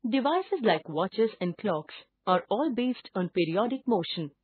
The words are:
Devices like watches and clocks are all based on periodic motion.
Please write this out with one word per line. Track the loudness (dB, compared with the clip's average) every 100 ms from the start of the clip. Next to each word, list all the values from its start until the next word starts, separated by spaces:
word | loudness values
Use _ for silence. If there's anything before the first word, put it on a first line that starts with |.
| 0
Devices | 0 2 0 0 0
like | 2 0 -2
watches | -2 -2 0 0 0
and | -6 -4
clocks | -4 -4 -6 -18 -20 _ 0
are | 0 2
all | 0 0
based | 0 0 -2 -6
on | -4 -2
periodic | 0 0 2 0 -2 0
motion. | 0 0 -6 -6 _